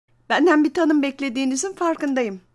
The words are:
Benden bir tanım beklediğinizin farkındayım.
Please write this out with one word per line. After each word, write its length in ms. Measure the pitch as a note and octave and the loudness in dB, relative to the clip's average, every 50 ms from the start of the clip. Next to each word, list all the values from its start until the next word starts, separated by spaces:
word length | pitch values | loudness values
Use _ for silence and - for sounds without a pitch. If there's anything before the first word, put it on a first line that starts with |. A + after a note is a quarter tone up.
| _ _ _ _ _ - | _ _ _ _ _ -2
Benden 360 | A#3 F#3 C#4+ F4+ D#4 D4+ D4+ | 0 2 4 4 4 4 4
bir 100 | D#4 C4+ | 2 0
tanım 280 | F4+ E4 D4+ D#4 D4+ C4+ | 0 2 2 2 2 0
beklediğinizin 680 | C#4 C4+ - C#4 C#4 A3+ B3+ C4+ C4 C4 C4+ C4 G4 F#4+ | 0 -2 -4 -6 -6 -4 -2 -2 -2 -2 -4 -6 -6 -6
farkındayım. 680 | - F4+ E4+ D#4+ D#4+ - C#4+ C4+ B3+ B3 G#3+ G3 F#3 - _ _ | -4 -2 -2 -2 -2 -4 -4 -2 -2 -2 -4 -4 -10 -14 _ _